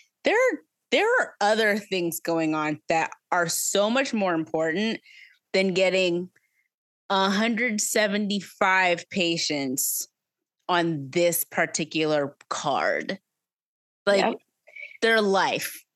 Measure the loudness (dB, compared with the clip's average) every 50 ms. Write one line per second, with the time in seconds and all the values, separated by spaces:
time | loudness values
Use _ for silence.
0 | -20 _ _ _ -2 0 2 2 2 2 0 -2 -8 _ _ _ _ _ 0 2
1 | 2 2 2 0 0 -2 -4 _ 0 2 2 2 2 2 0 0 -2 -4 -4 -4
2 | -2 -4 -6 -6 -4 -2 -2 0 0 0 -2 -2 -2 -4 -4 -6 -4 -2 0 0
3 | 0 -2 -6 -14 _ _ -2 0 0 0 -2 -4 -4 -2 0 0 2 2 2 0
4 | -2 -2 -2 -2 0 0 0 0 -2 -2 -2 -2 0 0 0 0 -2 -2 -4 -6
5 | -10 -18 -20 -20 -20 -20 _ _ _ _ 0 0 2 2 2 2 2 2 2 2
6 | 2 2 0 -2 -4 -6 -12 _ _ _ _ _ _ _ _ _ _ _ _ _
7 | _ -2 0 2 2 2 2 0 0 0 0 0 -2 -2 -2 -2 -4 0 0 2
8 | 2 2 0 -2 -2 -2 -2 -4 -4 -8 -4 -2 0 2 2 4 4 2 2 0
9 | -2 -6 -4 -2 0 0 0 -2 -2 -2 -4 -4 -2 -4 -4 -4 -4 -4 -4 -6
10 | -8 -10 _ _ _ _ _ _ _ _ _ _ _ 0 0 2 2 0 -2 -4
11 | -6 -4 -2 0 2 2 2 0 -4 -4 -2 -2 -2 -2 -2 -4 -6 -4 -2 -2
12 | 0 0 0 0 0 -4 -6 _ -12 _ -10 -4 -2 -2 0 0 0 0 -2 -2
13 | -4 -6 -8 -10 _ _ _ _ _ _ _ _ _ _ _ _ _ _ _ _
14 | _ 2 2 4 2 2 -2 -4 -10 _ _ _ _ -20 -20 -20 -20 -20 -6 -2
15 | 2 2 4 4 4 4 2 2 2 2 0 -2 -4 -8 -10 -14 -20 _ _